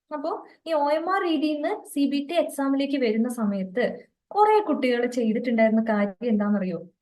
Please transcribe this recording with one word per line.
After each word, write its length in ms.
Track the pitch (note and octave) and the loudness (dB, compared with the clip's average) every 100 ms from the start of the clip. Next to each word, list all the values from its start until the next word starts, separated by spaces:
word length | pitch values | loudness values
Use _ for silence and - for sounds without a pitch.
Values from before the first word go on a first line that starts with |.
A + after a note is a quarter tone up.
| - | -12
അപ്പോ 320 | D4+ D#4+ G#4+ - - E4 | -8 -6 -6 -10 -14 -2
ഈ 60 | |
ഒ 160 | D4+ C#4+ | 0 2
എം 260 | D#4 E4+ F#4+ | 0 0 0
ആർ 140 | F4+ | 2
രീതിയിൽ 240 | D#4 D4+ | 0 0
നിന്ന് 340 | D4 D#4+ G#4+ - | 0 -2 -4 -6
സി 220 | C#4+ C#4 | -2 0
ബി 180 | C#4+ C#4+ | 0 -2
ടി 60 | E4+ | 0
എക്സാമിലേക്ക് 600 | D#4 - C#4 C#4 C#4 C#4 | 0 0 0 0 0 0
വരുന്ന 320 | A#3 A3 A#3+ | 0 0 0
സമയത്ത് 720 | A#3 G#3 G3 F#3 B3 - - - _ - | 0 -2 -2 -4 -2 -2 -4 -14 _ -6
കുറെ 340 | G4 G#4+ G#4+ | 2 4 4
കുട്ടികൾ 440 | D#4 C4 B3+ A#3+ B3 | 2 0 0 0 0
ചെയ്തിട്ടുണ്ടായിരുന്ന 800 | B3+ A3+ A3 B3 A3+ A3 A3 A3+ | 0 0 0 0 2 4 4 0
കാര്യം 400 | G#3 G3+ F#3+ A#3+ | 0 -2 -2 0
എന്താണെന്നറിയോ? 540 | G#3 G#3 G#3 F#3 E3+ - _ | 0 2 0 -2 -6 -10 _